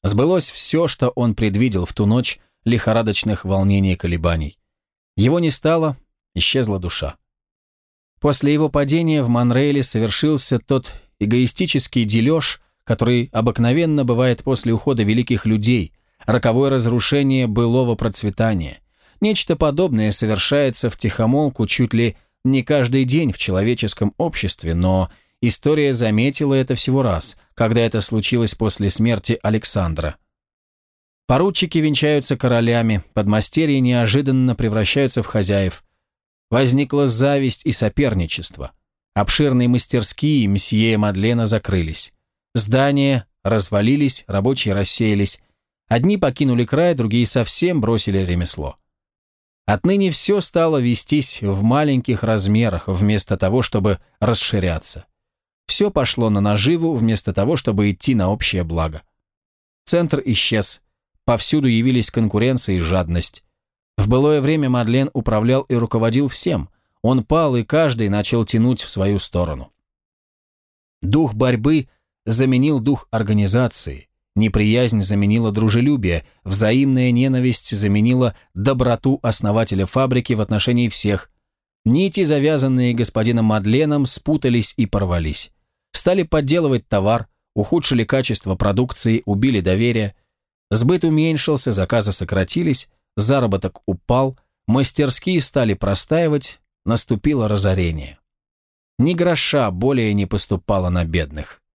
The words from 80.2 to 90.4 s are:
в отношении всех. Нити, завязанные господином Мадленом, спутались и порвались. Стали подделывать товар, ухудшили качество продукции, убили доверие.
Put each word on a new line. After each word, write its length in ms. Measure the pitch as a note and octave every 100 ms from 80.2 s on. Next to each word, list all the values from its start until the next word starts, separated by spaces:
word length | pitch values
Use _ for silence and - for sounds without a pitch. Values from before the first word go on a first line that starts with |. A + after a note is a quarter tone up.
| -
в 60 | A2
отношении 480 | G#2 G#2+ B2+ A#2+ A#2+
всех. 400 | - G#2 G2 - _ _ _ _ _
Нити, 380 | A2 C#3 G3 G3
завязанные 720 | E3 D3 D3 D3+ C3 B2+ B2
господином 520 | A#2 A#2 A2+ A2 A#2 A2
Мадленом, 600 | G#2+ G2+ B2 D3+ D3 C3
спутались 680 | - - D#3 C3 A#2+ G#2+ -
и 100 | A2
порвались. 640 | G#2 F#2+ F2 D#2 D2+ - _ _ _ _
Стали 320 | - - F#3+
подделывать 640 | E3 D#3 C#3 E3+ D3+ B2 _
товар, 400 | G2+ G2 A2+ G#2+ _ _
ухудшили 500 | - G#2 E3+ - B2
качество 500 | A2 C3+ - G#2+ G2
продукции, 680 | F#2 G2+ G2 B2+ - A#2 A2
убили 360 | - G2+ C3 A2+
доверие. 540 | F2+ F#2+ A#2+ A2+ G2+ - _ _